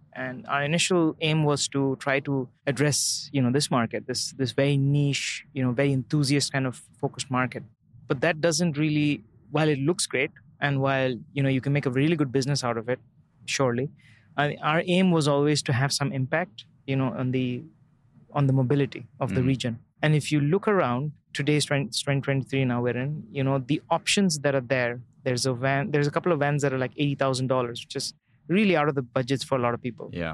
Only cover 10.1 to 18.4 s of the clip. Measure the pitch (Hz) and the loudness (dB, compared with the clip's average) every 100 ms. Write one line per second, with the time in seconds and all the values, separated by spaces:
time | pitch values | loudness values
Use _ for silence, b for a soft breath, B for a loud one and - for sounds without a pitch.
10.1 | 127 147 - - - 143 139 135 135 131 | -2 -2 -6 -20 -4 -2 0 2 2 0
11.1 | 117 - 143 135 131 139 143 135 127 151 | -2 -6 -2 0 0 0 0 0 2 2
12.1 | 170 139 135 135 139 123 113 110 127 - | 2 0 0 0 0 -2 -4 -4 -6 -8
13.1 | _ _ _ - - 131 117 143 - b | _ _ _ -6 0 0 0 -4 -6 b
14.1 | b b - 147 - 151 160 180 180 190 | b b -2 -2 -2 -2 0 2 4 4
15.1 | 165 147 143 147 147 - 123 135 - 139 | 4 4 2 2 2 0 0 0 0 -2
16.1 | 135 127 156 180 - - _ - 135 131 | -4 -2 -2 -4 -10 -20 _ -4 -2 -2
17.1 | - 127 127 127 123 160 - _ _ _ | -2 -2 -2 -2 -4 -10 -20 _ _ _
18.1 | _ - 147 | _ -8 0